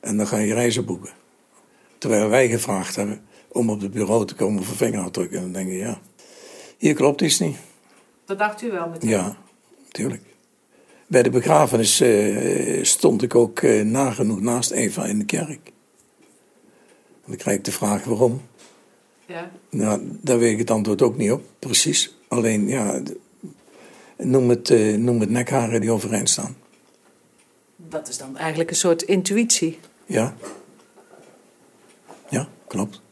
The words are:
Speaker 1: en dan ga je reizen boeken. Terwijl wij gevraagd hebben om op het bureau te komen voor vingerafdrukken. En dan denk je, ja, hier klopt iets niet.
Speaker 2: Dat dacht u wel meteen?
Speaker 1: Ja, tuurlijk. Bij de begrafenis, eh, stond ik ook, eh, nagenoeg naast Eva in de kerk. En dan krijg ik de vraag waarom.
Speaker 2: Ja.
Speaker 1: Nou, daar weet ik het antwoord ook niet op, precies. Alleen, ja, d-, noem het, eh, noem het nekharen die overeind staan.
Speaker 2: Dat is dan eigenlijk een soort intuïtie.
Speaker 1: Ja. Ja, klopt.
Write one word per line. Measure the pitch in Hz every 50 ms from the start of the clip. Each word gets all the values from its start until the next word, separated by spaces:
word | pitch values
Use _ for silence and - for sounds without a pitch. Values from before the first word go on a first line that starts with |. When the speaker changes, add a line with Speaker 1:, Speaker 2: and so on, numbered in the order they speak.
Speaker 1:
en | - 107 104
dan | 107 104
ga | 101 120
je | 107 107 104 110
reizen | 117 120 120 110 - 95
boeken. | - 92 85 - - - _ _ _ _ _ _ _ _ _ _ _ _ _ _ _ _ _
Terwijl | - 98 113 104 107 107
wij | 107 131 131 117
gevraagd | 113 110 - - 101 95 90 - -
hebben | - 101 101 104 - - _ - - - _
om | - - 120 113
op | 107 104
het | 98 98
bureau | 95 104 107 92 107 117 104
te | 95 -
komen | - - 95 107 98 92
voor | 104 -
vingerafdrukken. | - - 113 - 104 90 90 - 92 90 87 -
En | 92 90
dan | 92 90
denk | 95 95 92
je, | 92 92
ja, | 202 233 202 - - - _ _ - - - - - - - - - - - _
hier | - 151 151
klopt | - 131 143 143 -
iets | - 156 139 -
niet. | 175 160 135 - - - _ _ _ _ _ _ _ _ _ _ _
Speaker 2:
Dat | - 196 196
dacht | 208 214 214 - 240
u | 240
wel | 208 180 170 170
meteen? | 165 160 - 110
Speaker 1:
Ja, | 110 - - 101 - - - _ _ _ _ _ - _ _ _
tuurlijk. | - - 107 - - - - _ _ _ _ _ _ _ _ _ _ _ _ _ - _ _
Bij | _ - 127 123
de | 127
begrafenis, | 123 123 - - 156 151 151 - - 113 113 101 - -
eh, | - 123 110 101 104 104 101 - - 90 - - - - - - -
stond | - - - - - - 104 123
ik | 120 -
ook, | 120 120 107 - -
eh, | - - 110 107 107
nagenoeg | 107 113 131 139 131 113 - - 104 110 95
naast | 98 120 120 123 120 -
Eva | - - 123 101 - - -
in | - 208 214
de | 208
kerk. | - - 160 170 151 151 - - - _ _ _ _ _ _ _ _ _ _ _ _ _ _ _ _ _ _ _ _ _ _ _ _ - _ _ _
En | - _ _
dan | - -
krijg | - - - 101 98
ik | -
de | - -
vraag | - - 104 104 98 -
waarom. | - 117 107 127 120 117 135 - - _ _ - - _ _ _ _ _ _ _ _ _ _ _
Speaker 2:
Ja. | - 175 170 170 175 - - _ _
Speaker 1:
Nou, | - - 104 107 104 - - - - -
daar | - 131 127 117
weet | 117 117 107
ik | 107
het | 117 -
antwoord | 117 110 104 107 104 92 143
ook | 117 110
niet | 135 113 101 117
op, | - - - _ _
precies. | - 131 - - - - - - - - - - _ _
Alleen, | - 120 113 113 110 104 101 101
ja, | - 127 107 101 - 65 -
d-, | - - - - _ _ _ - - - _ _ - - - - - - - - - -
noem | _ - 131 127 135 127 123
het, | 120 120 - -
eh, | 135 117 107 107 107
noem | 104 117 123 120 117
het | 107 98
nekharen | 113 123 123 - 139 135 117 110 113 113
die | 101 113
overeind | 117 107 - 101 113 101 92 92
staan. | - - - - - - - _ _ _ _ _ _ _ _ _ _ _ _ _ _ _ _ _ _ _ _ _ _
Speaker 2:
Dat | _ 175 160 160 156 147 -
is | - -
dan | - 135 135
eigenlijk | - 156 160 160 156 165 165
een | 185
soort | - - 180 170 170 -
intuïtie. | - 196 190 185 190 196 220 233 233 - - 180 160 165 - - - _ _ -
Speaker 1:
Ja. | - - 110 113 131 - - - - - - - - - - - _ _ - - _ - - - - - - _ _ _ _ _ _ _ _ _ _ - _ _ - - - - -
Ja, | - 120 151 - - - -
klopt. | - - 98 104 104 - - - _